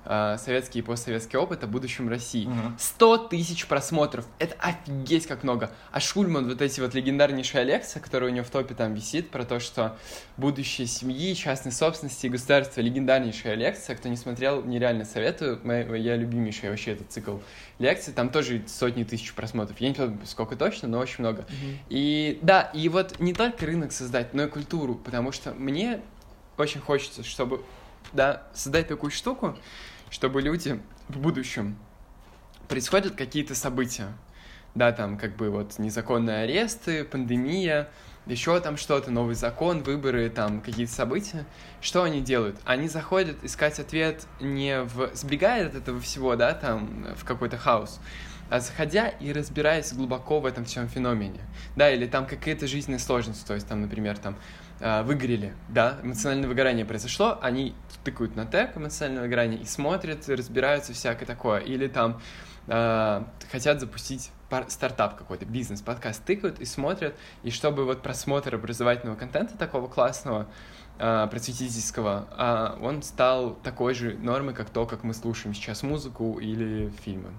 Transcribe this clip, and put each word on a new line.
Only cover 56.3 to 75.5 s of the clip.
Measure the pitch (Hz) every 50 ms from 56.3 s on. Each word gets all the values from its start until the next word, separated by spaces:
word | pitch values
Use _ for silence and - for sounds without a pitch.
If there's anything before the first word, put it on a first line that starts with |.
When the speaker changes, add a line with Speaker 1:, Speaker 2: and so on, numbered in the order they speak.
| 135 139 135 127
Speaker 1:
выгорание | 127 123 135 131 120 113 110
произошло, | 104 110 107 110 127 - - 202 233 214 -
они | - 127 120 131 139 123 - - - - - - -
тыкают | 135 131 - 117 110 -
на | 110 110
тег | 117 - 185 240 247 -
«эмоциональное | 170 151 151 151 - 151 139 131 127
выгорание» | 120 120 120 120 117 113 113 113
и | 117
смотрят, | 110 - - 143 147 180 190 175 160 156 147 - 139
разбираются, | 139 123 123 120 117 127 127 139 147 143 139 -
всякое | 123 - - 127 117 - 127
такое. | 127 120 120 - 120 104 98
Или | - - 131 127 135 131
там, | - 131 117 117 117 - - - - - - - - - - -
а, | 113 113 117 113 113 110 110 107 104 101 110 113 - - - -
хотят | - 127 123 147 147 143
запустить | 131 120 - - - - 135 123 - - - - - -
пар-, | 131 131 120 -
стартап | - - - 127 123 - 107 101 -
какой-то, | - - - 95 87 98
бизнес, | 104 113 127 120 120 107 101
подкаст, | - 117 123 117 - 117 107 -
тыкают | - - 190 202 202 180 - -
и | 131
смотрят, | 120 - 143 139 151 190 190 170 143 - - - - - -
и | - 120
чтобы | 120 - - 151 147 139 135
вот | 127 131 131
просмотр | - 147 127 - - 143 139 143 139 139 117
образовательного | 107 107 110 117 120 135 120 120 120 - 117 107
контента | 104 123 123 - 151 220 233 -
такого | - 165 160 - 131 123
классного, | 123 - - 123 131 135 - - 139 113 107 104 - - - - - - - - - - -
а, | 110 113 113 110 107
просветительского, | 107 113 117 120 - 120 123 131 123 117 113 110 - - 131 110 104 101 101 101 -
а, | - - 123 120 117 110 113 104 - 107
он | 110 123 151 147
стал | 143 - - - 127 127 131 131 127 117 - -
такой | - 135 123 - 120 123 131
же | 120 120 117 98 -
нормой, | 107 120 123 135 139 139
как | 117 - 110 -
то, | - 117 113
как | 110 117 107 -
мы | 113 113
слушаем | 113 - 117 113 - - 104